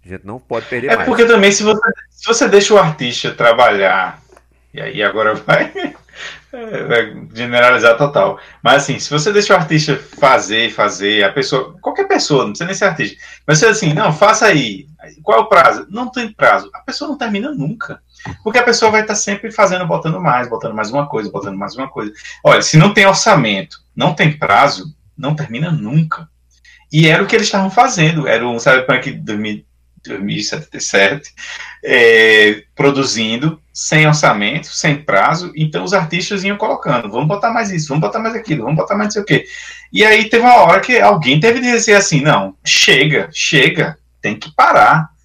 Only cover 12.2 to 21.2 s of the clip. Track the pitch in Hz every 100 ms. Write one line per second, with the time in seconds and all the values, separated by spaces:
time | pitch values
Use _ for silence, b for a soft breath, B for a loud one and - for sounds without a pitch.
12.2 | - 151 208 208 175 196 196 165 110 -
13.2 | B B - 156 226 214 165 151 208 151
14.2 | 208 214 220 160 117 95 - - - _
15.2 | - - - 180 165 - - 214 247 262
16.2 | 220 - 127 98 95 - - - 294 277
17.2 | 233 202 262 285 147 226 - - _ B
18.2 | B B 220 240 240 226 220 214 214 208
19.2 | - 202 226 - 196 185 175 151 160 175
20.2 | 165 123 120 113 113 107 104 135 143 120